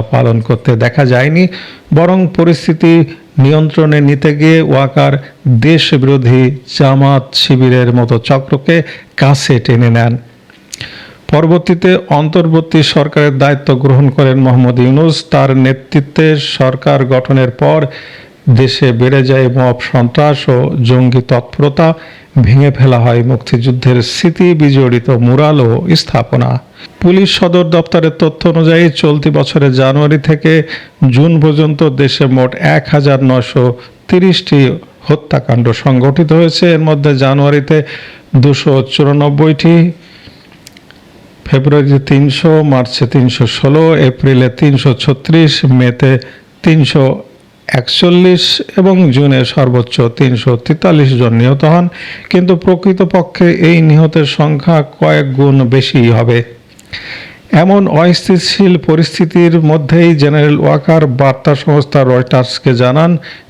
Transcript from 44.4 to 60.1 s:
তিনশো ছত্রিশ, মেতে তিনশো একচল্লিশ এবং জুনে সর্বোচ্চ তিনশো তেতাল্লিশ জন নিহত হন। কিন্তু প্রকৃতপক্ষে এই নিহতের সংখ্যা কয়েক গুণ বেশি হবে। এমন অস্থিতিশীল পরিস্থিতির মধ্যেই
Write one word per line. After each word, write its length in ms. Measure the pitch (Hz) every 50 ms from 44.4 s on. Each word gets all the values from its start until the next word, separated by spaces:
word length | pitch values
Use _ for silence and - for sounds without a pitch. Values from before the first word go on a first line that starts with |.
| 127 123 - -
তিনশো 340 | - 147 139 127 - 143 120 -
ছত্রিশ, 500 | - - 135 135 - - 160 165 160 151 143 - - 139 127 127
মেতে 340 | 127 123 120 - - 131 131 120 - - - - - _ _ _
তিনশো 440 | - 185 160 160 143 - - 156 135 131 - - - - - _ _ _ _ _ _ -
একচল্লিশ 760 | - 131 117 - - - - 175 175 180 185 185 180 170 - - - - - - - -
এবং 180 | 180 190 190 185 185 151
জুনে 300 | 120 135 143 139 135 131 127
সর্বোচ্চ 500 | - - - 135 127 123 123 117 - - - 123 117 117
তিনশো 360 | - 147 127 123 113 - 131 123 117 -
তেতাল্লিশ 480 | - 156 156 - 185 170 151 143 131 131 120
জন 160 | 123 113 117 113
নিহত 260 | 117 127 139 139 165
হন। 200 | 151 160 175 175 180 - - - - - - - -
কিন্তু 240 | - 180 180 180 185 165
প্রকৃতপক্ষে 880 | - 190 185 170 - 196 185 185 190 165 - 185 170 - - - 180 170 170 -
এই 160 | 175 160 170 165
নিহতের 460 | 160 156 151 156 160 156 156 165 147 143 - -
সংখ্যা 400 | 156 151 151 139 - - 165 156 143 - -
কয়েক 320 | - 160 156 156 151 143 135 131
গুণ 220 | 131 139 139 135 135 131 117
বেশি 340 | 123 135 131 - - 143 117 117 117 110
হবে। 200 | 117 117 117 117 117 - - - _ _ _ - - _ - - - - - - - - - - - - - 151 170
এমন 180 | 190 196 202 196 180 160
অস্থিতিশীল 800 | 147 170 180 175 - - - 190 175 - - - - 196 185 180 165 - -
পরিস্থিতির 640 | 156 160 165 - - - 180 160 - 175 175 170 165 170 160 151
মধ্যেই 400 | 156 160 147 131 160 170 170 170